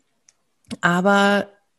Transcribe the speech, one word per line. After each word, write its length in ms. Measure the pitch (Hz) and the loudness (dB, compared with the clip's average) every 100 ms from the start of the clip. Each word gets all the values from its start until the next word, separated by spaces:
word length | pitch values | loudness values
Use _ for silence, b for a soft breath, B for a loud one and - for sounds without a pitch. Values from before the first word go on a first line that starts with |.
| _ _ _ _ _ _ _ - | _ _ _ _ _ _ _ -6
aber 680 | 175 175 196 202 202 202 202 _ _ | -2 0 0 2 2 0 -4 _ _